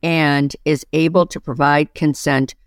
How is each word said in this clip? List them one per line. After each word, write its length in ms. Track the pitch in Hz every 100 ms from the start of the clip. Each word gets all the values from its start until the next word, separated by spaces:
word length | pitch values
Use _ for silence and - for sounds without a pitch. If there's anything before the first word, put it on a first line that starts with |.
and 540 | 165 165 151 143 143 -
is 200 | - 147 -
able 340 | 151 160 180 175
to 140 | -
provide 540 | - 123 143 147 151
consent 600 | - 156 139 - 135 135 -